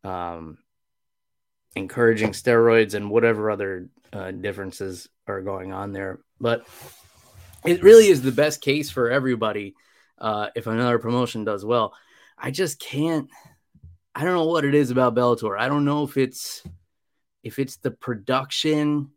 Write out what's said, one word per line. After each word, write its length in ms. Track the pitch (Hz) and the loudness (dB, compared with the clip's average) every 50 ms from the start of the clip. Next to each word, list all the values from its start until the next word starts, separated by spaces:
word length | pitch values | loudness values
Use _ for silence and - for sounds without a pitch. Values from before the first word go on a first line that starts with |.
| _ | _
um, 540 | 98 92 90 87 87 85 82 82 80 76 - _ _ _ _ _ _ _ _ _ _ _ _ _ _ _ _ _ _ _ _ _ _ _ | -10 -8 -8 -8 -8 -10 -12 -14 -16 -18 -20 _ _ _ _ _ _ _ _ _ _ _ _ _ _ _ _ _ _ _ _ _ _ _
encouraging 540 | - 98 92 - - 120 113 113 107 110 107 | -12 -12 -10 -4 0 2 2 2 2 0 -4
steroids 640 | 92 - - 123 120 117 113 117 113 113 110 107 104 | -4 -4 -2 2 4 4 4 6 6 4 4 2 0
and 160 | 104 101 104 | -8 -6 0
whatever 400 | 104 117 117 117 113 107 107 107 | 0 2 2 2 0 0 -2 -4
other, 400 | 104 98 101 98 95 90 90 - _ _ _ _ - | -2 -2 -4 -6 -6 -8 -12 -16 _ _ _ _ -14
uh, 160 | 101 95 95 | -12 -10 -10
differences 800 | 95 98 92 104 95 95 95 95 - - 101 95 92 90 - - _ _ _ | -10 -8 -8 -8 -8 -8 -10 -12 -10 -10 -10 -10 -10 -12 -16 -20 _ _ _
are 160 | - 101 98 95 | -10 -8 -8 -6
going 300 | 101 98 95 92 92 95 | -8 -10 -10 -10 -10 -10
on 200 | 95 98 101 98 | -10 -10 -8 -8
there. 280 | 98 98 95 95 - _ _ _ _ | -8 -8 -10 -10 -14 _ _ _ _
But 260 | - 117 117 117 - - - - - - - - _ _ _ _ _ _ _ - - - - - - | -2 -2 -2 -2 -4 -14 -20 -20 -20 -20 -20 -20 _ _ _ _ _ _ _ -20 -20 -20 -20 -8 0
it 180 | 165 170 180 - | 0 0 6 10
really 260 | 196 220 226 220 202 | 12 12 12 12 10
is 140 | 180 139 123 | 6 4 4
the 100 | 135 123 | -2 0
best 300 | 117 147 151 143 - - | 2 0 0 0 -4 -2
case 280 | 151 - 151 151 143 | -2 -2 -2 -2 -6
for 200 | - - 123 117 | -4 -2 -2 0
everybody, 640 | 123 139 131 131 127 113 113 110 104 104 104 98 98 _ _ _ _ _ _ _ _ _ | 0 0 0 0 -2 -2 -2 -4 -4 -6 -8 -10 -14 _ _ _ _ _ _ _ _ _
uh, 300 | - 110 107 104 104 - - | -6 -4 -4 -4 -6 -6 -8
if 100 | 120 107 | -10 -6
another 320 | 117 110 117 123 123 120 117 | -4 -2 -2 0 0 0 0
promotion 460 | 117 113 120 123 123 117 - 113 107 | 0 -2 -2 -2 -2 -4 -4 -6 -6
does 200 | 107 107 101 95 | -4 -6 -6 -4
well. 300 | 107 120 120 110 104 - - _ _ _ _ _ _ _ _ | -2 0 0 0 -2 -6 -12 _ _ _ _ _ _ _ _
I 120 | - - | -10 -8
just 300 | 139 151 190 160 - _ | -4 -4 -4 -4 -4 _
can't, 480 | - - - 139 151 165 165 156 131 - _ - _ - _ _ _ _ _ _ _ - - _ _ _ _ | -14 -10 -6 -4 -2 -2 -2 -4 -6 -8 _ -20 _ -20 _ _ _ _ _ _ _ -20 -20 _ _ _ _
I 100 | - 143 | -6 -4
don't 100 | 175 180 | -2 -2
know 120 | 175 160 | 0 0
what 180 | 160 165 165 143 | 0 0 0 0
it 100 | 143 139 | 2 2
is 160 | 147 147 120 | 2 2 2
about 240 | 123 127 127 123 113 | 2 2 2 2 2
Bellator. 440 | 117 123 123 120 113 113 107 98 101 | 2 2 2 2 0 -2 -6 -2 -2
I 100 | 113 131 | -2 0
don't 160 | 143 147 143 | 0 0 0
know 200 | 143 143 147 147 | 0 0 -2 -4
if 120 | 139 - | -4 -2
it's, 460 | 139 131 127 - - - - - - - - - - _ _ _ _ _ _ _ _ _ _ _ _ _ | -2 -2 -2 -4 -10 -14 -14 -14 -14 -16 -20 -20 -20 _ _ _ _ _ _ _ _ _ _ _ _ _
if 160 | 123 - - | -14 -6 -6
it's 180 | 139 131 - | -8 -8 -8
the 140 | - _ 135 | -8 _ -8
production 1200 | 123 _ - - 123 107 98 - 127 131 139 139 - - - 156 156 151 151 147 147 147 143 139 _ | -8 _ -8 -8 -8 -8 -4 -2 -2 -2 -2 -4 -8 -4 -2 0 0 0 0 0 -2 -2 -4 -8 _